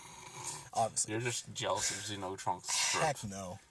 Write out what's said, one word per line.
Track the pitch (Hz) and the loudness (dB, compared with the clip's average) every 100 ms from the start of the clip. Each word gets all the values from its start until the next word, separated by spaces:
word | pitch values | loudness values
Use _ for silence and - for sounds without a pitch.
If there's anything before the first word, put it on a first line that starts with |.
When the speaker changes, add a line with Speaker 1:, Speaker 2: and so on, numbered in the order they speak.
| - - - - - - - | -16 -16 -14 -10 -6 -8 -2
Speaker 1:
Obviously. | - 110 - - | 2 4 4 0
Speaker 2:
You're | 107 | 2
just | 123 117 - | 0 -2 -4
jealous | 104 101 98 - | -2 0 2 2
of | 107 | 0
Xeno | 101 101 95 95 | -4 -4 -4 -2
Trunks' | - 90 - - - | -2 -2 0 2 4
drip. | - | 4
Speaker 1:
Heck | 156 139 | 4 2
no. | 107 98 92 95 - | -2 -6 -8 -10 -14